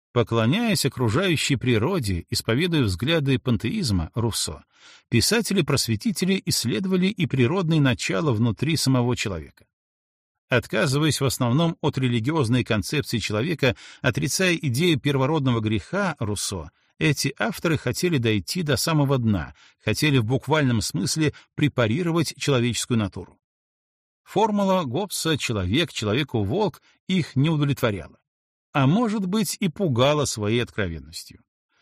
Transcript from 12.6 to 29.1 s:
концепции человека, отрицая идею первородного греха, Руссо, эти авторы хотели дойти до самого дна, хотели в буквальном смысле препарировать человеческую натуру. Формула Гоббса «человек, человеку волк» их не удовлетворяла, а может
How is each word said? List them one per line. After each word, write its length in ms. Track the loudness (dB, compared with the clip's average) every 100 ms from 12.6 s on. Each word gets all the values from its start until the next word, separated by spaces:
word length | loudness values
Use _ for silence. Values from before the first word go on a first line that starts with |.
| 2
концепции 540 | -2 -2 -4 -2 -4
человека, 580 | -2 -2 -2 0 0 0 -10 -6
отрицая 540 | -4 -2 -2 0 0 0
идею 440 | -2 0 2 2
первородного 640 | 0 0 0 0 0 0
греха, 560 | 0 -2 -2 -4 -4 -4
Руссо, 520 | -6 -4 -6 -8 -12 _ _ _
эти 340 | 0 0 -4 -2
авторы 400 | -4 -2 -2 0
хотели 400 | -2 -2 0 0
дойти 440 | 2 0 -2 -6
до 140 | -2 -2
самого 420 | 0 2 2 2
дна, 340 | 2 0 -2 -14 -20 _
хотели 340 | -4 0 2 2
в 80 | 2
буквальном 560 | -2 0 2 2 0
смысле 520 | -2 -4 -2 0 -2 -2 _ -2
препарировать 800 | 0 2 0 0 0 0 -2 -2
человеческую 600 | 0 2 2 -2 -2 0
натуру. 420 | -2 -6 -14 _ _ _ _ _ _ _ _ _
Формула 600 | -4 0 2 2 2 2
Гоббса 540 | 0 -4 -4 -4 -2 -2
«человек, 560 | 0 -2 0 0 0
человеку 500 | -2 -2 0 0 -2
волк» 380 | 0 0 -2 -4 _ _ -2
их 300 | -2 0 2
не 120 | 2
удовлетворяла, 720 | 2 0 0 -2 -2 -10 -20 _ _ _ _ _
а 120 | 2 4
может 400 | 4 2